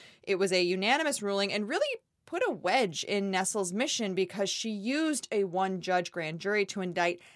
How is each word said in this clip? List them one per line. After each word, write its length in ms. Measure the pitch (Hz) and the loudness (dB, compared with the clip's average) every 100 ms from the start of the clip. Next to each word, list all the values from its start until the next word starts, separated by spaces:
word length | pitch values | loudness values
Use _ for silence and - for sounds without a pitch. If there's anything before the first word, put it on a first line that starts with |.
| - - | -20 -12
It 160 | - 185 | -2 2
was 120 | 190 | 4
a 120 | 180 | 4
unanimous 580 | 175 185 202 285 311 277 | 4 2 2 2 2 0
ruling 320 | 202 196 196 | 0 0 0
and 140 | 208 208 | 0 -2
really 320 | 349 587 494 _ _ - | 0 0 -2 _ _ -8
put 160 | 349 480 | -2 -2
a 40 | |
wedge 520 | 208 175 247 208 143 | 0 2 2 2 -2
in 260 | - 202 196 | -2 -2 0
Nessel's 440 | 185 185 214 185 | 0 0 -2 -2
mission 420 | 196 277 - 208 185 | -2 -2 -2 -2 0
because 340 | 185 196 196 | -2 -2 -4
she 200 | - 226 | -2 -4
used 580 | 208 208 294 320 277 - | -4 -2 0 0 -2 -2
a 120 | 214 | 0
one-judge 680 | 196 180 190 185 170 180 170 | 0 0 0 -2 0 0 0
grand 280 | - 156 160 | -4 -6 -4
jury 260 | 196 208 196 | -2 0 0
to 140 | 208 | -2
indict 400 | 185 175 175 175 - | -2 2 0 0 -8